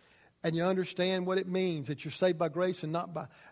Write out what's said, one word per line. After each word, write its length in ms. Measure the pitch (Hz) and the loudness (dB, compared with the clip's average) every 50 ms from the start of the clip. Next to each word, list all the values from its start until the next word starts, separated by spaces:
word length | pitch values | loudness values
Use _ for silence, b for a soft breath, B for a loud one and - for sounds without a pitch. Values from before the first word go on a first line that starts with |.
| b b b b b b b b - | b b b b b b b b -4
and 100 | 170 160 | -2 0
you 100 | 165 170 | 2 2
understand 600 | 185 190 185 180 - - - 180 185 190 185 180 | 2 2 2 0 -2 0 0 2 2 2 2 0
what 120 | 185 185 190 | 0 0 0
it 100 | 190 185 | 0 0
means, 400 | 180 185 185 180 165 151 135 120 | 0 0 2 0 0 -2 -4 -4
that 160 | 147 - - | -6 -6 -8
you're 80 | 160 | -8
saved 260 | - - 185 180 175 160 | -2 2 4 4 4 4
by 120 | 170 160 | 0 0
grace 340 | 143 170 180 185 180 - - | 0 0 0 0 0 -2 -4
and 80 | 156 | -4
not 220 | 160 170 175 180 165 | -2 -4 -4 -4 -6
by, 140 | 160 151 - B B B B | -8 -10 -10 B B B B